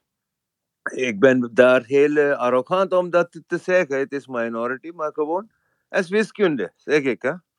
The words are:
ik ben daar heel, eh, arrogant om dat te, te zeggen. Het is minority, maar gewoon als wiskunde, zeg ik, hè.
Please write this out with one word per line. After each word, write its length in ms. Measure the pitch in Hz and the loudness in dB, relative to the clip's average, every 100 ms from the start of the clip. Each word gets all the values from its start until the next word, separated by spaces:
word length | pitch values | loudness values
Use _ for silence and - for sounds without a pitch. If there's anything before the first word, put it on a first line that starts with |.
| _ _ _ _ _ _ _ _ - | _ _ _ _ _ _ _ _ -12
ik 260 | - 127 101 | -6 -6 2
ben 300 | 131 127 120 | 4 4 2
daar 300 | 117 123 127 | 4 4 4
heel, 320 | 117 139 147 147 | 2 2 2 2
eh, 220 | 143 131 | 0 0
arrogant 540 | 123 127 127 185 190 | 0 0 0 -2 0
om 180 | 180 180 | 0 0
dat 220 | 175 170 | 0 0
te, 100 | 165 - | -6 -8
te 120 | 170 | -6
zeggen. 400 | - 180 143 135 | 0 0 0 -2
Het 140 | 135 | -4
is 140 | 139 123 | -6 -8
minority, 640 | 123 117 113 120 127 160 | -6 -6 -4 -6 -8 -12
maar 160 | 175 151 | -10 -8
gewoon 380 | 147 151 175 220 _ _ _ _ | -4 -4 -4 -8 _ _ _ _
als 200 | 180 170 | -6 -2
wiskunde, 640 | 208 202 - 190 135 87 - | -2 -2 -2 0 0 -6 -10
zeg 260 | - 151 | -2 0
ik, 200 | 135 110 | 0 -2
hè. 100 | 127 175 _ | -4 -6 _